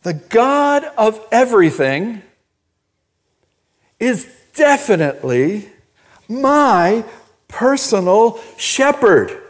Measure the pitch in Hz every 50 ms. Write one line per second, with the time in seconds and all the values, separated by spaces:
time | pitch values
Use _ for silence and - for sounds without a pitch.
0 | _ 180 175 151 - _ - 226 240 269 277 285 285 285 285 285 294 302 - -
1 | 220 220 214 220 - - - 233 262 247 233 208 175 160 - - 143 135 135 143
2 | 180 226 233 208 185 _ _ _ _ _ _ _ _ _ _ _ _ _ _ _
3 | _ _ _ _ _ _ _ _ _ _ _ _ _ _ _ _ _ _ _ _
4 | 226 247 247 190 - - - _ _ _ _ - 311 285 285 277 285 - 208 170
5 | 156 143 135 - - 131 123 123 131 156 202 208 202 - _ _ _ _ _ _
6 | _ _ _ _ _ _ 220 254 277 269 285 294 285 262 214 180 170 175 208 233
7 | 220 - - - _ _ _ _ _ _ - - 226 254 277 269 - - 226 196
8 | 185 180 185 214 226 233 - - - - - - - - - - 262 277 285 277
9 | 254 214 180 135 98 - - - -